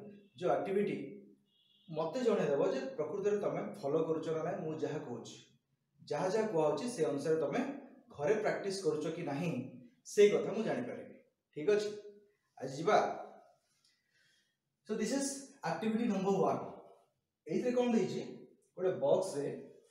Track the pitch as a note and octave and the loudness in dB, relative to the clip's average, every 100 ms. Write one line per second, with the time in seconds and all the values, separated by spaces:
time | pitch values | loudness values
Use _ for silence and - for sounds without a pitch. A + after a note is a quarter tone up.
0 | - - - - F3 - G3 G3+ - - | -12 -18 -20 -2 2 2 2 0 0 -2
1 | - - - - _ _ _ _ - D#3 | -6 -12 -18 -20 _ _ _ _ -8 -4
2 | E3 B3+ A#3 G3 - C#3 F#3 - - - | -2 0 2 4 2 2 2 0 -4 -4
3 | D3+ G3+ G#3 G#3 E3 - G#3 - C#3+ D#3+ | -4 -2 0 0 0 -4 -6 -6 0 0
4 | D#3+ D#3+ E3 D#3+ E3+ F#3 D#3 D3 C#3 D3 | 2 -2 -2 -2 -2 -4 -4 -4 -4 -4
5 | B2 A#2+ - - - _ _ _ _ _ | -8 -10 -12 -18 -20 _ _ _ _ _
6 | - D3 F#3 A3 - D#3+ D3+ - B2 E3 | -6 -2 0 0 2 2 2 2 -2 0
7 | D3 C#3 D#3+ D#3+ C#3 A#3+ - - - - | 0 0 0 0 2 0 -2 -6 -12 -20
8 | - - D3+ G#3+ G3 - G3 F#3+ D#3 D3+ | -16 -2 2 2 2 0 -2 -2 0 0
9 | E3 E3+ C#3+ C#3+ E3+ B2 - - - _ | -2 -4 -4 -2 -2 -4 -6 -12 -20 _
10 | - - G#3 - - A3 F#3 - - - | 0 8 8 8 2 -2 -2 -2 -4 -8
11 | - - _ _ _ D3+ D#3 G#3 G#3 - | -12 -18 _ _ _ -4 2 2 0 -6
12 | - - _ _ _ - C#3 C#3+ E3+ - | -14 -20 _ _ _ -10 -8 -2 4 4
13 | - - - - - _ _ _ _ _ | 4 -2 -10 -18 -20 _ _ _ _ _
14 | _ _ _ _ _ _ _ _ - A3 | _ _ _ _ _ _ _ _ -6 -2
15 | G#3+ C#4+ C#4 - - - E3 - A3 A3 | 0 0 -2 -6 -12 -8 -6 -2 0 2
16 | G3 F#3+ F#3+ F#3+ C#3 C3 - - - - | 2 2 2 4 2 0 -4 -12 -20 -20
17 | _ _ _ _ A3+ A3 B3 B3 A#3+ A3 | _ _ _ _ -4 0 2 2 4 4
18 | - - - - - _ _ F3 F#3 B2+ | 2 -2 -8 -12 -18 _ _ -2 -2 2
19 | C#3 - - C#3+ C#3 - - - _ | 4 4 2 -2 -4 -6 -12 -20 _